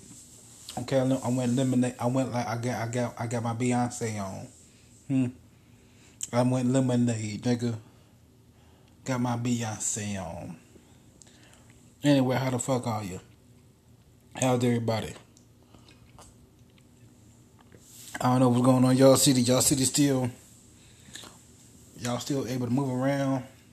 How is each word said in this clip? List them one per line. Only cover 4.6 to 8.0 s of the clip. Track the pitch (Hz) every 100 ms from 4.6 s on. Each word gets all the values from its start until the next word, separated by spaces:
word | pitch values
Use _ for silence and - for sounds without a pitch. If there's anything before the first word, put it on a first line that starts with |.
| - - - - -
Hmm. | 131 123 - - - - - - - - - -
I | 120
went | 127 127 123
lemonade, | 135 127 120 120 110 107 104
nigga. | 123 120 120 110 - -